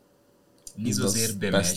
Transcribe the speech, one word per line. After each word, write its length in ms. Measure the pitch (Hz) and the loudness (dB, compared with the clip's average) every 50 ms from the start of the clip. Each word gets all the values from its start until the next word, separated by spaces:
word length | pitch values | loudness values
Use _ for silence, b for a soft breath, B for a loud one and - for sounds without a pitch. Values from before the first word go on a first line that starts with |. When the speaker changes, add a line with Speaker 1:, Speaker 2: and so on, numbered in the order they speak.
| _ _ _ _ _ _ _ _ _ _ _ _ - - - | _ _ _ _ _ _ _ _ _ _ _ _ -20 -20 -12
Speaker 1:
Niet 200 | 98 110 123 104 101 | -6 -4 -2 0 0
Speaker 2:
Dat 80 | 98 98 107 | 2 0 2
is 60 | 113 | 0
Speaker 1:
zozeer 160 | 113 107 104 98 | 0 -2 -2 -2
bij 100 | 104 98 | -2 2
Speaker 2:
het 80 | 95 98 | 2 2
beste 160 | 92 87 - | 2 2 0